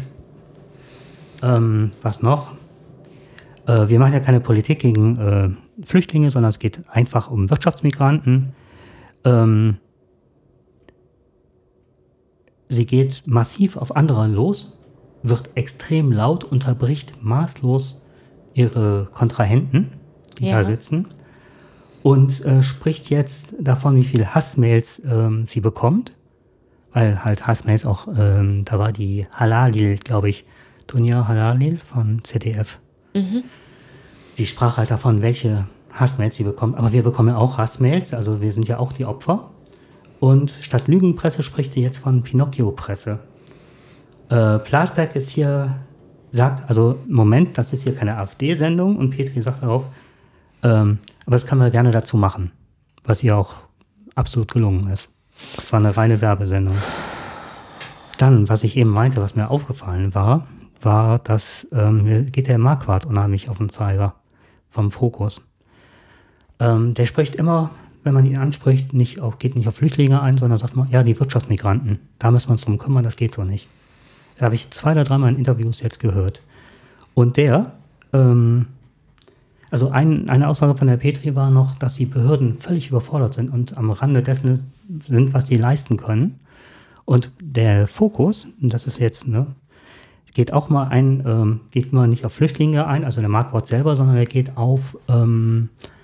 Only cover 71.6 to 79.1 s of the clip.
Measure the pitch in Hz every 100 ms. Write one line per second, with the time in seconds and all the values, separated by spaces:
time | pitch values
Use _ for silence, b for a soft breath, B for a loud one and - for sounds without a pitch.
71.6 | 101 101 127 104 - _ 117 120 - 113
72.6 | - 107 131 135 117 - 113 - 95 101
73.6 | - b b b b b b _ 120 113
74.6 | - - 151 156 135 139 131 135 123 117
75.6 | 113 117 113 - 117 95 92 - b b
76.6 | b b b b b - 120 127 143 131
77.6 | 247 - _ _ _ 135 127 120 117 120
78.6 | 117 - _ _ _